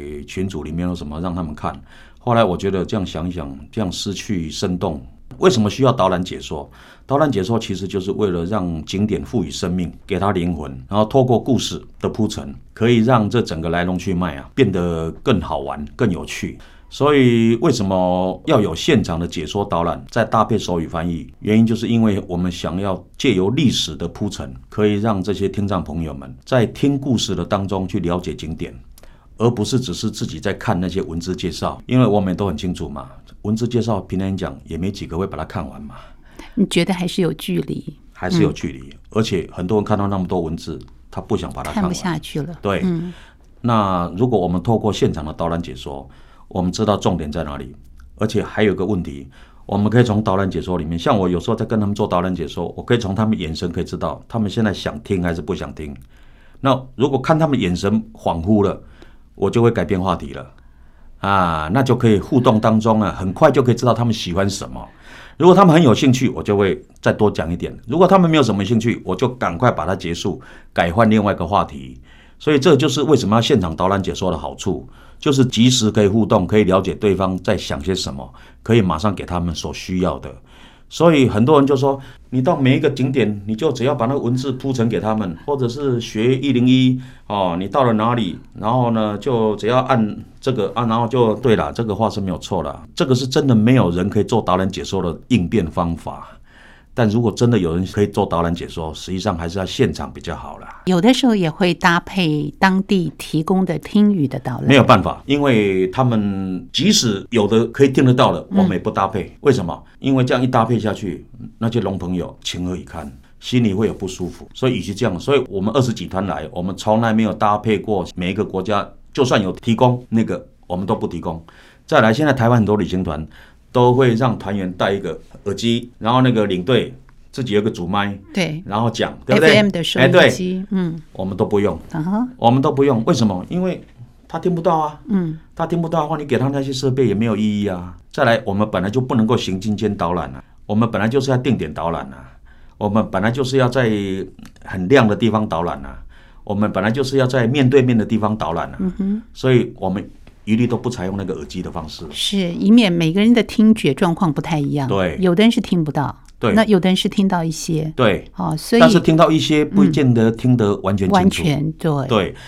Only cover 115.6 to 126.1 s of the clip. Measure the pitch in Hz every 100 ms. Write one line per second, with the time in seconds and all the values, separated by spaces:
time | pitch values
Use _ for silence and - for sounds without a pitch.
115.6 | 104 143 123 107 85 95 98 73 78 85
116.6 | 92 95 110 110 117 110 107 - 107 104
117.6 | 113 98 110 98 80 - 90 95 90 92
118.6 | 92 101 - - - - 127 131 92 -
119.6 | - 113 123 123 - 113 110 85 - _
120.6 | - 90 98 110 - 85 85 82 - -
121.6 | - _ - 151 110 110 151 131 117 123
122.6 | 101 104 87 92 87 76 80 - - _
123.6 | _ 127 123 123 127 113 127 98 98 101
124.6 | 92 87 104 98 90 78 - - 101 98
125.6 | 117 120 - - 110